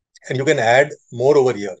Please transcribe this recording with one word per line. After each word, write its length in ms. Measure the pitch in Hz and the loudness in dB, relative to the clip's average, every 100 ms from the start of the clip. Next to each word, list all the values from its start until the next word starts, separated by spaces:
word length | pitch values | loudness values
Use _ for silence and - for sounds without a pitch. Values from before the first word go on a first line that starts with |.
| _ _ - | _ _ -10
and 100 | 131 | -6
you 80 | 139 | -2
can 120 | 147 | 0
add 300 | 113 127 147 147 _ 120 | 2 2 0 -4 _ -2
more 140 | 131 147 | 2 2
over 200 | 127 104 | 2 -2
here। 200 | 101 - | -8 -12